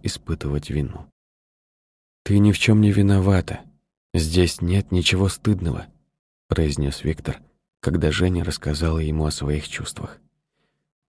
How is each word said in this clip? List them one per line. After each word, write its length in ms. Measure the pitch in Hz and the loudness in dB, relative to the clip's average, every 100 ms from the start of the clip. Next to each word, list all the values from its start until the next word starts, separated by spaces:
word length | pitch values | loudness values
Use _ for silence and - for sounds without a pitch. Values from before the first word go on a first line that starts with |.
испытывать 680 | - - - 78 73 73 - | -8 -8 -6 -6 -4 -4 -4
вину. 360 | 73 69 - - _ _ _ _ _ _ _ _ _ _ _ | -4 -4 -8 -18 _ _ _ _ _ _ _ _ _ _ _
"Ты 140 | - 101 | 0 4
ни 140 | 104 | 6
в 60 | 95 | 4
чем 220 | - 107 | 4 4
не 120 | 104 | 6
виновата. 680 | 101 98 98 95 95 - - - _ _ _ _ | 4 4 4 4 2 0 -10 -14 _ _ _ _
Здесь 480 | 85 80 87 85 - | -2 0 2 2 0
нет 320 | 87 98 - | 0 0 2
ничего 360 | 90 - 92 98 | 0 0 2 0
стыдного", 580 | - 107 95 85 - - _ _ _ _ _ - | 0 -2 0 -2 -4 -8 _ _ _ _ _ -4
произнес 560 | 82 76 69 69 - | 0 0 0 -4 -2
Виктор, 360 | 76 82 - - _ _ _ _ | -6 -4 -6 -10 _ _ _ _
когда 300 | - 85 76 | -2 0 0
Женя 340 | 73 92 87 | 2 0 0
рассказала 540 | 85 - - 76 82 80 | -4 -6 -4 -2 -2 -2
ему 260 | 76 78 | -2 -2
о 60 | 78 | -2
своих 380 | - 71 76 - | -4 -4 -4 -6
чувствах. 500 | - - - - - _ _ _ _ _ _ _ _ | -10 -10 -10 -14 -14 _ _ _ _ _ _ _ _